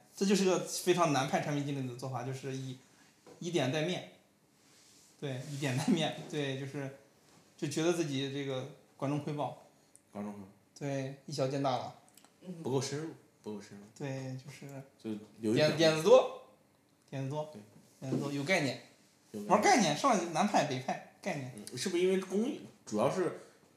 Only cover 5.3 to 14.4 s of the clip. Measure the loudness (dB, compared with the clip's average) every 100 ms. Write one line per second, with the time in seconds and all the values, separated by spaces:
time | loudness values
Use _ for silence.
5.3 | -6 -8 -4 -2 0 2 2 2 -2 -6
6.3 | -4 -2 -4 -6 -6 -8 -10 -20 _ _
7.3 | -20 -20 -8 -4 0 2 2 0 -2 -2
8.3 | -4 -4 -4 -6 -12 _ -6 -2 -2 -2
9.3 | -4 -4 -6 -18 _ _ -20 _ -10 -8
10.3 | -10 -16 -20 _ -10 -6 -4 -6 -10 -10
11.3 | -4 -2 0 0 0 -4 -12 -20 -20 -20
12.3 | _ -14 -10 -2 -2 -2 -4 -8 -12 -20
13.3 | _ -12 -12 -12 -18 -18 -10 -8 -6 -8
14.3 | -10